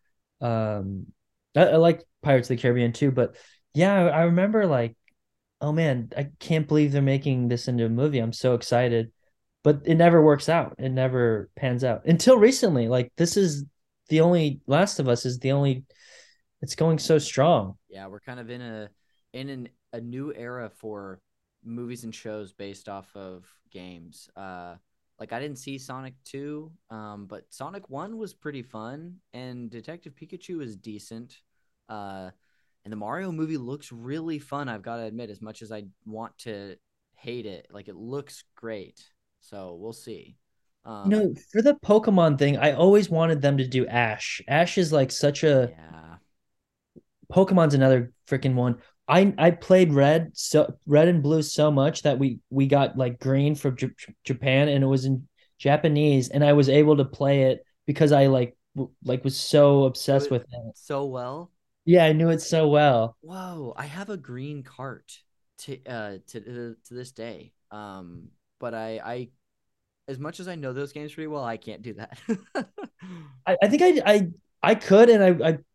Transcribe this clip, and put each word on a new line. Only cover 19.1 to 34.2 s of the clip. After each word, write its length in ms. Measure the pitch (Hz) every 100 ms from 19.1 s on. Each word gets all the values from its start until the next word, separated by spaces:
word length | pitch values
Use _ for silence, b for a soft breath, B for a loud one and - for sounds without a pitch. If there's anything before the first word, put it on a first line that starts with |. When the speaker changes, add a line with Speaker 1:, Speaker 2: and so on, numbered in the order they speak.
| _ _
Speaker 2:
in 160 | 123 135
an, 200 | 131 120 _ _
a 80 | 120
new 340 | 120 127 143
era 380 | - 120 123 113 _
for 420 | 110 104 98 92 _ _ _ _ 117
movies 400 | 117 120 123 117
and 100 | 110
shows 380 | 117 107 98
based 340 | _ 101 98 -
off 260 | 98 95 101
of 280 | 95 92 92 _ _
games. 600 | 92 92 87 85 - - -
Uh, 380 | 95 90 87 85 _ _ _ _
like, 140 | 110
I 80 | 117
didn't 160 | 147 131
see 180 | - 135
Sonic 360 | 135 131 131 131
two, 480 | - 139 143 151 160 165 _
um, 360 | 110 107 104 98
but 180 | 104 _
Sonic 400 | - 139 196 196
one 280 | 135 185 226
was 160 | 208
pretty 280 | - 151 139
fun, 540 | 120 110 110 143 170 180 _
and 360 | 120 127 123 120
Detective 440 | 117 113 170 - 131
Pikachu 440 | 156 180 - 170
was 180 | 131 98
decent. 580 | 113 104 - 113 120 _ _ _ _ _ _
Uh, 400 | 107 101 95 92 - _ _ _ _ 104
and 80 |
the 20 | 107
Mario 340 | 104 147 190
movie 240 | 165 160 156
looks 340 | 120 143 -
really 480 | 120 120 151